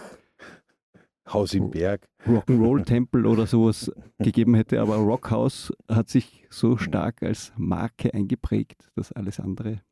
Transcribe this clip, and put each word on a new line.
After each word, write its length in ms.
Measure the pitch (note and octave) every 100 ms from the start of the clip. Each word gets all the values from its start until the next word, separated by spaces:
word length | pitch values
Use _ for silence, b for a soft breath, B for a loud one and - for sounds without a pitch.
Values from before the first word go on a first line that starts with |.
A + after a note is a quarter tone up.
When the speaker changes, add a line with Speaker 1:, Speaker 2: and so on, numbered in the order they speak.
| - - _ _ B B B _ _ _ b _ -
Speaker 1:
Haus 260 | G#2+ G2+
im 180 | G2 -
Berg. 360 | D#2+ F2 G2+ - _ -
Speaker 2:
Rock'n'Roll-Tempel 1000 | A#2 - B2 A2+ C3+ - A#2+ B2 B2+ A2
oder 220 | A2 A2
sowas 440 | A#2 A2+ G#2+ - - -
Speaker 1:
<laughs> 120 | -
Speaker 2:
gegeben 360 | - A2+ A2+ A2+
hätte, 240 | A2 A#2+
aber 160 | A2 G#2+
Rockhaus 800 | G#2+ B2 - A#2 A#2+ - - - -
hat 180 | A2+ A2+
sich 400 | C3 - _ _
so 220 | - A#2
Speaker 1:
Hm. 80 | A#2+
Speaker 2:
stark 420 | - G2 E2+ -
als 300 | - A2 - -
Marke 560 | F2 F2 A2 - -
eingeprägt, 800 | - G2 B2 - G#2+ A2+ - _ -
dass 160 | G2
alles 300 | - G2 -
andere 400 | F#2+ F#2+ A2 G#2+ -